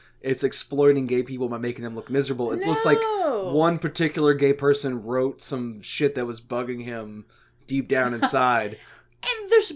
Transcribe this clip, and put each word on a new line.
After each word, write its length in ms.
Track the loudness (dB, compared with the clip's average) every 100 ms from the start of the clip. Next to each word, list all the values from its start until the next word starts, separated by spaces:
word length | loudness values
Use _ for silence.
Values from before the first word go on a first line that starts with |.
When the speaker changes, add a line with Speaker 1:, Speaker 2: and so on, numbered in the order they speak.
| -20 _
Speaker 1:
it's 240 | -4 -2
exploiting 640 | 0 -2 -4 4 6 4 2
gay 160 | -2
people 240 | -2 -4 -4
by 100 | -4
making 240 | -6 -6
them 120 | -8 -10
look 140 | -2
miserable. 420 | -2 0 -2 -2
It 120 | -2
looks 200 | 0 0
like 140 | 4 4
Speaker 2:
No. 520 | 2 0 0 -2 0
Speaker 1:
one 260 | 2 2 2
particular 540 | -4 -2 -2 2 2
gay 180 | 4 2
person 500 | 4 2 2 0 -4
wrote 380 | -4 -2 -2 -2
some 400 | -6 -6 -6 -10
shit 320 | -10 -2 0
that 120 | 0 -4
was 140 | -6
bugging 440 | -6 -6 -4 -6
him 400 | -8 -10 -10 -14 -18 _ _ _ -4
deep 220 | -4 2
down 240 | 2 2
Speaker 2:
<laughs> 60 | 2
Speaker 1:
inside. 560 | 0 2 4 2 0 -8 -16 -20 _ _
Speaker 2:
And 260 | -4 -4 4
there's 220 | 4 4